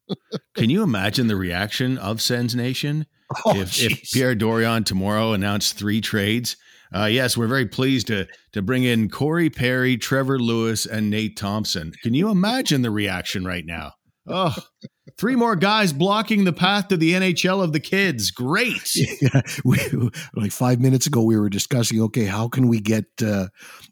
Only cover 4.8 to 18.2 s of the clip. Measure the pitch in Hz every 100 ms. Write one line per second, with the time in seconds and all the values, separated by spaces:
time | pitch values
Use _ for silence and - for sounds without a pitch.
4.8 | 101 95 98 107 113 101 101 101 - -
5.8 | 104 110 - 107 101 117 117 - _ -
6.8 | - 92 107 123 123 117 113 135 110 -
7.8 | 135 131 107 101 90 - _ 107 95 127
8.8 | 127 113 107 - 147 170 156 - 123 127
9.8 | 127 120 - 135 131 135 117 117 113 110
10.8 | - 110 107 107 110 - 101 107 104 90
11.8 | 78 - 117 127 214 185 208 262 - 139
12.8 | 120 107 98 90 - 101 92 90 82 82
13.8 | 78 - _ _ - 180 175 107 - _
14.8 | - _ - - 220 254 233 180 196 214
15.8 | 196 139 190 214 220 208 185 - 180 202
16.8 | 196 180 160 185 185 156 180 190 175 151
17.8 | - 190 190 120